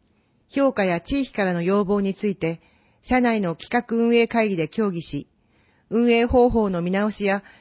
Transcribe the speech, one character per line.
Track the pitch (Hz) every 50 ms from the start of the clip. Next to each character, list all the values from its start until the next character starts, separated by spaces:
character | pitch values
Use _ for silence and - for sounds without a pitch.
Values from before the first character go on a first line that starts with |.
| _ _ _ _ _ _ _ _ _ _
評 | - 277 277 269
価 | 254 - 196
や | 185 170 170
地 | - - 277 277
域 | 262 - -
か | - 196
ら | 185 180
の | 175
要 | 170 180 196 208 208
望 | 170 208 202
に | 196 196 190
つ | - -
い | 208 185
て、 | - - 165 165 - _ _ _ _ _ _ _ _
社 | - - 247 254
内 | 247 240 226 214
の | 196 170 160
企 | - - - - 240 240 -
画 | 233
運 | 226 233 233 233
営 | 233 233
会 | 226 - 233 220 214
議 | 196
で | 165 156
協 | 156 - - 220 202
議 | 175 165
し、 | 156 - - 143 - _ _ _ _ _ _ _ _ _ _ _ _ -
運 | - 226 240 240
営 | 233 233 233
方 | 240 - 247 240 247
法 | 240 226 214 196
の | 185 170
見 | 170 175
直 | 190 196 208 214
し | 202 - 202
や | 196 196 202 - - - -